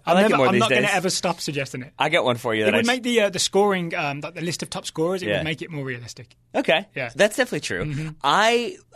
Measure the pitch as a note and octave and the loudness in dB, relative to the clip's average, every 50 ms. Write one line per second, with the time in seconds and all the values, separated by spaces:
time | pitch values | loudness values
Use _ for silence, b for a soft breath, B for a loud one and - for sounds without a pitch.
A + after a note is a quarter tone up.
0 | - E3 E3+ F#3 G3+ G#3+ - - C3 - - A#2+ - G#3+ - G#3 G3+ G3+ G3+ F#3 | 0 2 4 4 4 4 4 4 4 4 4 4 4 4 4 2 2 2 2 0
1 | E3+ F#3 - - - F#3 E3 - - - D3 C#3+ C#3 - - C3 A#2+ - - - | 0 -2 -2 -2 -2 -2 -2 -4 -6 -6 -6 -6 -6 -8 -10 -12 -14 -8 -4 -2
2 | C3+ D#3 D3+ E3+ A2 B2 A#2+ A#2+ - A#2+ A2 A2 G#2+ G#2+ G#2+ G#2+ A3+ A#3 B3+ B3+ | 0 2 2 2 2 2 0 0 0 0 0 2 2 4 2 2 2 2 0 0
3 | A3 B3 A#3+ A3+ G#3 G3+ F3+ F3+ - - - G3 G#3 G#3 G3 F#3 F3 E3+ F#3 F3 | 0 0 2 2 2 2 0 -2 -2 0 2 2 4 4 2 0 -2 -4 -4 -4
4 | D#3 C#3+ C#3 D3 D3 E3 E3+ F3 D#3 F3 D3+ - D#3 - - F#3 - - - D#3+ | -4 -4 -6 -6 -10 -12 -10 -8 -6 -6 -6 -6 -8 -10 -10 -10 -10 -8 -4 -2
5 | D#3+ E3+ F#3+ F#3+ F3+ G#2 G2+ F#2+ D#3 D#3 D#3+ - F3 F3 E3 D3 C3+ C3 B2 A#2 | -2 0 -2 -2 -2 -2 -2 0 -2 -4 -6 -8 -10 -10 -10 -10 -8 -8 -10 -12
6 | A#2+ A#2 - - A#2+ - _ _ _ _ - A3+ C4+ - E3 E3 G3+ - - C#3+ | -12 -16 -18 -18 -20 -20 _ _ _ _ -4 -2 2 2 2 0 0 -4 -8 -8
7 | B2+ A#2 - C#3+ G3 G#3+ - - B3+ - G3 D3+ - - G2+ F2 F#2+ D3+ D3 C#3+ | -8 -4 0 2 2 2 2 0 -2 -2 -4 -6 -4 -4 -4 -4 -4 -4 -6 -6
8 | D#3 D#3 D#3 - - C#3 D3+ F#3 G#3+ A3+ A#3+ A#3+ A#3+ A3 - - _ _ - | -8 -8 -10 -4 0 2 4 4 4 4 2 2 0 -4 -8 -12 _ _ -4